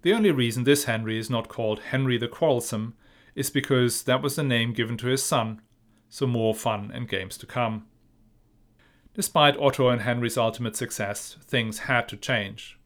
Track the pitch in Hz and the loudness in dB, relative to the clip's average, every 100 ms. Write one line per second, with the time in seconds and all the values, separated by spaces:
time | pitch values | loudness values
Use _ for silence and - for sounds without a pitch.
0 | 170 220 208 143 117 113 123 143 - 110 | 2 4 4 4 2 2 4 4 4 -2
1 | 110 110 110 120 110 - 110 107 - 131 | -2 -4 -2 -4 -4 -4 -2 -2 -2 -2
2 | 131 120 117 - 202 123 - 110 113 - | 0 0 -2 0 2 2 0 -6 -6 -10
3 | _ _ _ - - 143 - 127 123 - | _ _ _ -6 -2 -2 2 2 4 0
4 | - 127 139 143 139 120 117 117 113 117 | 0 0 0 -2 0 2 0 -2 -2 -2
5 | 120 131 - 139 110 107 _ _ _ _ | -2 0 0 0 -2 -8 _ _ _ _
6 | _ - 131 120 110 110 120 107 104 127 | _ -4 0 2 0 0 -2 -4 -6 -10
7 | 117 95 95 - - 123 117 110 - _ | -6 -6 -6 -12 -8 -4 -2 -4 -12 _
8 | _ _ _ _ _ _ _ _ _ _ | _ _ _ _ _ _ _ _ _ _
9 | _ - 190 165 147 143 139 131 127 120 | _ -6 0 6 6 6 2 4 2 2
10 | 107 120 120 123 113 113 117 - 117 - | 0 0 0 0 0 0 -6 -4 -8 -4
11 | 101 104 - - - 127 113 110 - 123 | -6 -6 -10 -18 -2 -2 -2 -6 0 0
12 | 120 113 - 120 98 107 - - | 0 -10 -4 -2 -4 -10 -18 -20